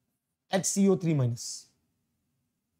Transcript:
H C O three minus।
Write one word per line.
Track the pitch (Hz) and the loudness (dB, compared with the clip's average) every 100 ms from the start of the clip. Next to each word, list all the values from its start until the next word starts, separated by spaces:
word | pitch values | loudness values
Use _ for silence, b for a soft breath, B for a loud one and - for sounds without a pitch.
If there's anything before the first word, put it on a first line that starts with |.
| _ _ _ _ _ | _ _ _ _ _
H | 196 - | -2 -2
C | 202 196 | 2 2
O | 185 | 2
three | 170 | 2
minus। | 151 123 120 - - - _ _ _ _ _ _ _ _ _ _ _ | 0 0 -2 -8 -14 -18 _ _ _ _ _ _ _ _ _ _ _